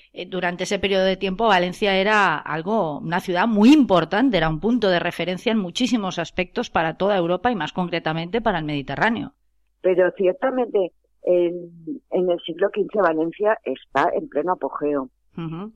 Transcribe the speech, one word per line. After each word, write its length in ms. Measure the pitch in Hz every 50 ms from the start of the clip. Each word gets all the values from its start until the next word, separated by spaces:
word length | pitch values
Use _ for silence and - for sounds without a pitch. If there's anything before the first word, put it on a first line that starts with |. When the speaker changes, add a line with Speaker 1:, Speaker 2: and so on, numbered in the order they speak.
| - _ _
Speaker 1:
eh, 120 | - 180
durante 380 | 180 190 180 180 175 180 175 185
ese 160 | - 208 196
periodo 260 | 196 196 196 190 190
de 100 | 190 190 185
tiempo, 300 | 202 196 185 180 233 226
Valencia 480 | 196 180 180 180 180 - 214 202 190
era 420 | 190 190 208 214 208 202 180 156 -
algo, 640 | - - 147 160 160 185 220 226 180 160 147 -
una 220 | - 160 170 190
ciudad 260 | - - 175 175 196 233
muy 240 | 220 202 208 240 302
importante, 640 | 311 254 196 190 175 160 160 - 202 254 277 214 175
era 120 | 160 160
un 100 | 160 151
punto 300 | 151 214 247 240 208 190
de 100 | 180 170
referencia 520 | 165 175 - - 170 170 185 180 - 240 226
en 60 | 220
muchísimos 600 | 190 175 170 - 247 247 220 233 202 185 165 -
aspectos 500 | 165 - - - 185 - - - 240 -
para 280 | - 185 165 165 151 -
toda 200 | 185 202 208 190
Europa 340 | 170 165 180 180 - 247
y 40 | 247
más 160 | 190 151 156
concretamente 720 | - - 180 170 175 165 165 160 160 165 165 175 180 233
para 180 | 226 226 190 165
el 60 | 156
Mediterráneo. 680 | 147 147 143 135 135 139 139 165 220 233 208 170 135 - _ _ _ _ _ _ _ _ _
Speaker 2:
Pero 300 | - 185 185 165 180 180
ciertamente 800 | 175 - 196 180 180 - - 262 262 247 240 214 - 208 185 165 - _ _ _ _ _ -
en, 800 | - 180 180 175 170 170 175 175 170 170 170 160 156 143 131 - _
en 180 | - 180 180 180
el 100 | 170 170 -
siglo 240 | - 165 - - 202
quince 300 | - 214 190 - - 214
Valencia 560 | 185 165 160 156 160 170 165 - 208 208 220 - -
está 460 | - 131 - - _ - 135 151 175 -
en 140 | - 160 135
pleno 260 | - 143 151 175 180
apogeo. 560 | 156 - 135 - - 147 147 147 143 131 127 - _ _ _ _ -
Speaker 1:
Ujú. 340 | 165 160 160 165 196 220 220